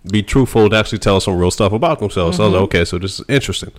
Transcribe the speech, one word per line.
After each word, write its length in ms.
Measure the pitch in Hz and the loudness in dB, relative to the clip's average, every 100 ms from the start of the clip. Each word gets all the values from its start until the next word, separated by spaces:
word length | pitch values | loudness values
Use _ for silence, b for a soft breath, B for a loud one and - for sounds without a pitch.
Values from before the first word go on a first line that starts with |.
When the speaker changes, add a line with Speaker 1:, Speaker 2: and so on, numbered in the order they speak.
| 87 | -4
Speaker 1:
be 120 | 104 | -2
truthful 460 | 98 139 127 117 104 | 0 0 2 4 4
to 60 | 110 | 4
actually 220 | 107 110 | 0 -2
tell 220 | - 95 | 0 0
some 160 | 104 90 | 0 0
real 120 | 90 | 0
stuff 220 | - 104 | 2 0
about 260 | 107 165 156 | 0 -2 -2
themselves. 360 | 104 98 85 90 | -4 -2 -2 0
So 60 | |
I 20 | 92 | 2
was 60 | |
like, 40 | 90 | 2
Speaker 2:
Mm-hmm. 40 | 98 90 | 0 0
Speaker 1:
"Okay, 80 | |
so 140 | 85 87 | -2 -4
this 220 | 95 - | -8 -10
is 60 | - | -2
interesting." 420 | 135 - 92 - | -2 -2 -8 -10